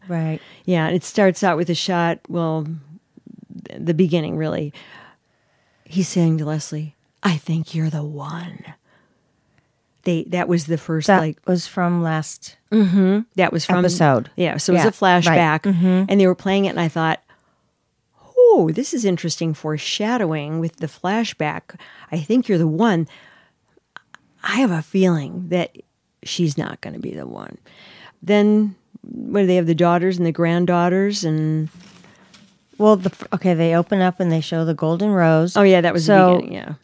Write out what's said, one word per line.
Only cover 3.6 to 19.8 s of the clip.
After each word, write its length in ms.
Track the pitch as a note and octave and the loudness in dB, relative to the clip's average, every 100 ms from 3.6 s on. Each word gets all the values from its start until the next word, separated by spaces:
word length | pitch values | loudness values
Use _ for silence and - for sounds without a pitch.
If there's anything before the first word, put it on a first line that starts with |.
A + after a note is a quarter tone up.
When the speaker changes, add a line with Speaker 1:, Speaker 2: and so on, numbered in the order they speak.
| - | -18
Speaker 2:
th-, 120 | - | -8
the 100 | E3 | -4
beginning, 420 | D#3+ F3+ E3 D#3 D3+ | 0 2 0 -4 -4
really. 380 | D#3 - D3 - - - - _ _ _ _ _ _ _ _ | -4 -4 -8 -12 -20 -20 -20 _ _ _ _ _ _ _ _
He's 240 | E3+ F3+ | -4 -2
saying 280 | F3+ E3 D#3+ | 0 0 0
to 60 | D3+ | -2
Leslie, 500 | D#3 - D#3 D#3 - _ _ | -6 -6 -10 -10 -14 _ _
"I 140 | G3 D#3 | -2 -2
think 360 | - D#3+ D#3+ | -4 -6 -4
you're 160 | E3 D#3+ | -4 -4
the 140 | D3+ | -4
one." 600 | D3 C#3+ C#3 E3+ F3 - - - _ _ _ _ _ _ _ _ _ _ _ _ | -8 -10 -12 -12 -14 -16 -20 -20 _ _ _ _ _ _ _ _ _ _ _ _
They, 200 | - E3 - | -4 -2 -2
that 180 | F3+ F3 | -4 0
was 180 | E3+ D3 | -2 -2
the 120 | E3 | -6
first, 280 | - D#3+ D3+ | -4 -2 2
Speaker 1:
That 120 | F#3+ | 2
Speaker 2:
like 180 | D#3 - - | 2 -4 -2
Speaker 1:
was 200 | F3+ - | -2 -2
from 340 | - F3 F3 | -4 -2 -2
last 540 | E3 D#3 D3+ - - - _ | -2 -4 -6 -14 -20 -20 _
Speaker 2:
Mm-hmm. 480 | A3 G3 G3 F#3+ G#3 A#3 F#3 | 0 2 4 4 2 -2 -2
That 180 | F3+ | 0
was 120 | E3 - | 0 0
from 140 | F3+ | 0
Speaker 1:
episode. 520 | F3+ F3+ D#3 B2+ - - | 0 2 4 2 0 -4
Speaker 2:
Yeah, 220 | E3+ D#3 | -4 -2
so 160 | - | 0
it 40 | F3+ | 2
was 60 | |
Speaker 1:
Yeah, 60 | D3 | 2
Speaker 2:
a 20 | |
flashback, 720 | - F#3+ F3+ E3+ E3+ D#3+ D#3 G3+ | 2 2 4 4 4 2 0 0
Speaker 1:
right. 100 | F3 | 2
Mm-hmm. 300 | F#3 F#3 F#3+ | 2 2 2
Speaker 2:
and 100 | G3+ | 4
they 80 | F#3 | 4
were 80 | F3+ | 2
playing 300 | G3 G3 G3 | -2 0 0
it, 40 | |
and 100 | - | -2
I 80 | E3 | -4
thought, 320 | E3 D#3+ - _ _ _ _ _ _ _ _ _ _ _ B4 | -2 -2 -4 _ _ _ _ _ _ _ _ _ _ _ 4
"Oh, 320 | A#4+ F#4 D#3+ | 6 6 4
this 200 | D#3+ C#4+ | 0 -4
is 120 | C4+ G3+ | -2 0
interesting 480 | F3 E3 - E3 | -2 -4 -4 -4
foreshadowing 1080 | D3+ D#3 D3+ | -4 -6 -6